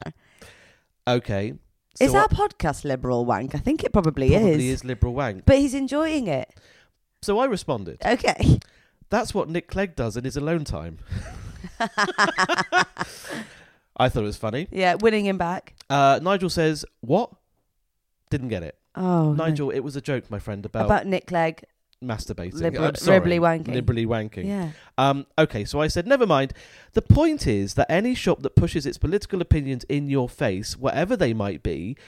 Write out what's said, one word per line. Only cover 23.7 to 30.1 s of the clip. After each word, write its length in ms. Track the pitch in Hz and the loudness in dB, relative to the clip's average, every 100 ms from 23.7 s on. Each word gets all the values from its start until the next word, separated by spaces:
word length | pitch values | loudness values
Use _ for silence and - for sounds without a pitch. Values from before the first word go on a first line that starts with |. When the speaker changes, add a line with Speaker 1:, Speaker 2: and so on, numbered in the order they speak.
Speaker 2:
Liberally 320 | 127 117 117 113 | -2 0 0 0
wanking. 400 | 113 107 98 95 | -2 -4 -6 -6
Speaker 1:
Yeah. 240 | 101 165 156 - - | -4 -6 -10 -10 0
Speaker 2:
Um, 280 | 139 139 - - | 2 2 -2 0
okay, 280 | 156 107 101 | 0 0 -4
so 160 | 143 | -2
I 60 | 156 | -2
said, 200 | 180 175 | -2 2
"Never 180 | 269 220 | 2 4
mind. 280 | 143 135 - - - - | 2 2 -6 -20 -20 -4
The 80 | 220 | -4
point 440 | - 277 320 302 147 | 6 6 6 2 -2
is 280 | 104 98 | -2 -2
that 180 | - - | -2 0
any 240 | 165 240 254 | 0 0 -2
shop 260 | - - | -2 -2
that 120 | 139 - | 2 2
pushes 300 | 165 165 143 | 2 -2 -6
its 120 | - | -4
political 440 | 147 202 - 185 | -2 -4 -4 -6
opinions 420 | 170 160 135 127 - | 0 0 0 -6 -4
in 180 | 143 | -4
your 200 | 143 | 0